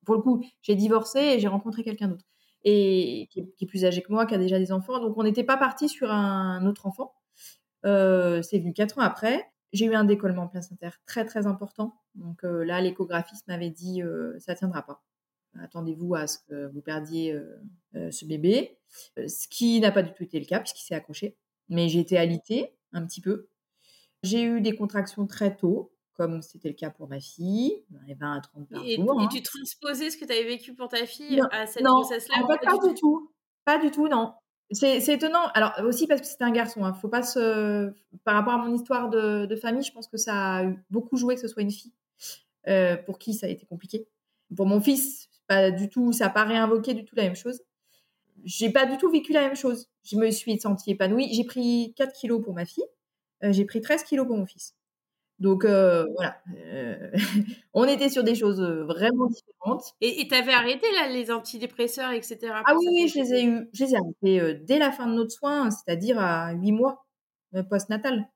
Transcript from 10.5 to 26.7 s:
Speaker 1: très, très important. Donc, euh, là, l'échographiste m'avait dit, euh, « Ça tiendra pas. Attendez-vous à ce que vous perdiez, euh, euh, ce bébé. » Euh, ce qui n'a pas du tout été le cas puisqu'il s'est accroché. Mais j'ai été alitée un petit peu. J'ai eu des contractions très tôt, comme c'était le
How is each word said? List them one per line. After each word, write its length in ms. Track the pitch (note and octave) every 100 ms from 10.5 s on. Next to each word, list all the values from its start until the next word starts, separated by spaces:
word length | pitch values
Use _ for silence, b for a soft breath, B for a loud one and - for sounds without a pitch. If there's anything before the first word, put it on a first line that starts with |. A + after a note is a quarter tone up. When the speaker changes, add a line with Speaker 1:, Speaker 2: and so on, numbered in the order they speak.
| F#3 F3 F3+ E3+ - -
Speaker 1:
très, 180 | A#3+
très 220 | A3+ A3+ G3+
important. 480 | F#3+ G3+ - A3 - _ G3+
Donc, 280 | E3+ E3+
euh, 200 | F3+ E3+
là, 160 | E3 F3+
l'échographiste 680 | F#3 F3+ F3 E3+ F#3 G#3 -
m'avait 220 | F3 F3
dit, 320 | E3 F3+ F#3
euh, « 340 | E3+ E3 D#3+ F3
Ça 140 | F3+
tiendra 280 | F3 F#3+ D#3+
pas. 220 | - C#3+ _ _ _ _ _ -
Attendez-vous 560 | E3+ E3+ E3 D#3+ F3 F3
à 100 | D3+
ce 120 | -
que 280 | _ D3 C#3+
vous 160 | C#3+
perdiez, 500 | D3 D#3 D3+ E3 D#3+
euh, 300 | D3+ D#2+ - - _ _
euh, 160 | E3 E3+
ce 160 | D3 D#3
bébé. » 520 | D#3 D#3+ A#3+ - _ B B B -
Euh, 100 | -
ce 180 | - -
qui 320 | - A#3 A#3
n'a 120 | G#3+
pas 100 | G3+
du 100 | E3+
tout 120 | -
été 160 | F3 D#3+
le 60 | -
cas 140 | F#3+
puisqu'il 240 | - -
s'est 100 | -
accroché. 420 | D#3+ - D3+ G#3 _ _ _ _
Mais 220 | E3+ E3+
j'ai 100 | E3+
été 160 | E3 F3+
alitée 580 | E3+ E3 - A3+ C5+ _ _
un 120 | F3 E3+
petit 140 | -
peu. 280 | F#3 G#3+ - _ _ b b b b _
J'ai 200 | F#3 A3+
eu 200 | A#3 A#3
des 120 | G#3+
contractions 520 | G#3+ G#3 G#3 G3 - G3
très 280 | - G3+
tôt, 380 | G3 F3 G#3+ - _ _
comme 260 | - E3+ E3
c'était 280 | D#3 -
le 60 | D#3+